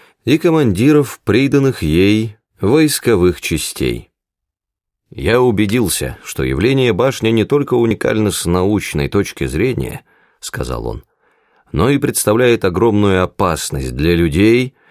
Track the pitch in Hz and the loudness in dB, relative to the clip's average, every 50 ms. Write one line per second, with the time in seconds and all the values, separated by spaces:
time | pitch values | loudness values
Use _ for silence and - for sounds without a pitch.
0 | _ _ _ _ - 117 143 156 - 175 160 156 147 117 92 90 120 147 151 151 | _ _ _ _ -4 -2 0 0 2 2 2 2 2 2 2 2 4 4 4 4
1 | 139 117 - - - - 98 117 139 139 143 143 139 135 123 - - 76 78 85 | 2 0 -6 -8 -2 0 2 2 2 2 2 2 2 0 0 -2 -2 0 2 2
2 | 95 101 107 107 113 110 104 _ _ _ _ - - 101 127 160 160 151 139 - | 4 4 2 0 -2 -4 -8 _ _ _ _ -4 0 2 2 4 2 2 0 -2
3 | - 120 113 92 87 90 87 - - - 87 73 - - - - - 62 58 60 | 0 0 2 4 4 2 0 0 -4 -4 -4 -4 -6 -8 -8 -4 -4 -4 -4 -6
4 | - _ _ _ _ _ _ _ _ _ _ _ _ _ _ _ _ _ _ _ | -10 _ _ _ _ _ _ _ _ _ _ _ _ _ _ _ _ _ _ _
5 | _ - - - 67 92 113 127 127 127 107 92 110 101 107 127 113 85 - - | _ -20 -12 -6 -2 0 2 2 2 2 2 2 0 0 0 0 0 0 -2 -4
6 | - 64 - - - - - - 67 65 67 69 95 127 135 135 127 120 104 90 | -6 -8 -8 -12 -16 -12 -6 -4 -4 -2 0 0 0 2 2 2 2 0 0 0
7 | 123 135 131 - 113 113 113 113 104 - 143 147 139 - 127 120 117 113 107 - | 0 -2 -2 -2 -2 0 2 2 0 2 0 0 0 0 0 0 2 0 0 -2
8 | - - 113 107 107 101 87 - - 87 87 90 92 98 107 98 - - - 76 | -2 -2 0 0 0 -2 -2 -4 -2 -2 0 0 2 0 0 -2 -2 -4 -4 -4
9 | 71 67 - 101 95 - - - 71 64 65 78 107 131 120 - 64 55 - - | -4 -2 -2 -2 -2 -4 -6 -8 -6 -4 -2 -2 -2 -2 -2 -4 -6 -6 -8 -12
10 | - _ _ _ _ _ _ _ - - - - - 62 64 57 57 58 53 - | -14 _ _ _ _ _ _ _ -16 -12 -10 -8 -8 -6 -6 -8 -8 -8 -10 -10
11 | - _ _ _ _ _ _ _ _ _ _ _ _ _ - - 92 131 143 143 | -14 _ _ _ _ _ _ _ _ _ _ _ _ _ -4 -2 0 0 0 0
12 | - 127 - - - - 107 117 127 120 117 110 - 95 87 95 113 117 104 104 | -2 -4 -4 -2 0 0 2 2 4 2 2 2 0 -2 0 0 0 2 2 2
13 | 104 101 95 92 92 87 - - 98 90 80 73 - - 73 67 65 64 62 64 | 2 2 2 0 0 -2 -2 -2 -2 -2 -2 -2 -6 -8 -8 -6 -8 -6 -4 -2
14 | 73 85 87 82 85 82 71 87 101 110 117 123 127 131 - _ _ _ | 0 0 2 2 2 0 2 2 4 4 4 2 0 -4 -8 _ _ _